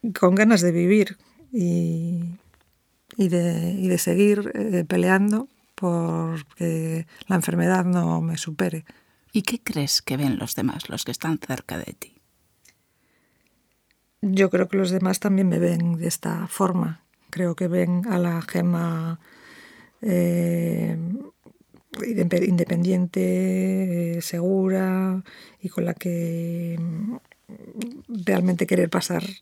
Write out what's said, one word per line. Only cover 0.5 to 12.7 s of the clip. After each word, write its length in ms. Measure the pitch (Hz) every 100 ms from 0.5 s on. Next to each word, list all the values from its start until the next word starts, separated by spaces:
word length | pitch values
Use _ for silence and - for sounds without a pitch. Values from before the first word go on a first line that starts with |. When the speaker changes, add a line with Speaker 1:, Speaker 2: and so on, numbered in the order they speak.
| 208
Speaker 1:
de 100 | 175
vivir 460 | 170 175 214 196 196 _ _ -
y, 720 | 247 175 170 170 165 170 175 170 175 _ _ _ _ _ _ _ -
y 120 | 190
de, 440 | 175 175 165 170 190
y 100 | 185
de 80 | 180
seguir, 520 | - 175 208 208 202 214
eh, 300 | 214 180 160
peleando 600 | 180 180 190 208 214 269 _ _ -
porque 1300 | 185 170 170 165 165 165 147 - 170 160 160 160 165 - -
la 80 | 185
enfermedad 500 | - 170 170 185 180
no 360 | 180 165 165
me 160 | 165 160
supere. 460 | - 151 180 165 - - _ _ _
Speaker 2:
¿Y 100 | 220
qué 180 | - 233
crees 400 | - 156 143 -
que 160 | - 131
ven 220 | 143 -
los 160 | - -
demás, 340 | 127 156 -
los 160 | - -
que 60 |
están 260 | - 160 156
cerca 400 | - 131 - 78
de 160 | -
ti? 220 | - - _ _ _ _ _ _